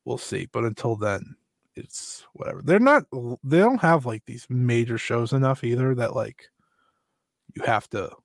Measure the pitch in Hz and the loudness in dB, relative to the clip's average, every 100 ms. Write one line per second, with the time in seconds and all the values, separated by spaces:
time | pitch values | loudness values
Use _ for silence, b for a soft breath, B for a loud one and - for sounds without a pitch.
0 | 131 123 - 107 92 117 117 107 123 110 | -10 -8 -6 -8 -6 -4 -4 -2 -4 -2
1 | 104 98 95 - _ _ _ - - - | -2 -4 -8 -20 _ _ _ -18 -16 -16
2 | - - - - - - 135 196 262 294 | -16 -18 -18 -14 -12 -4 2 4 6 4
3 | - 131 120 123 135 160 220 254 170 165 | 2 -8 -8 -8 2 4 4 4 4 4
4 | 123 110 - 120 - 127 123 117 117 113 | 0 -8 -10 -14 -4 0 2 2 2 -2
5 | - 117 117 135 135 131 123 120 131 127 | -2 -2 0 2 2 0 -2 0 0 0
6 | 117 123 110 - - _ _ _ _ _ | -2 -2 -6 -10 -20 _ _ _ _ _
7 | _ _ _ _ _ - - 107 - 110 | _ _ _ _ _ -6 -2 -2 -2 -6
8 | 87 - | -6 -10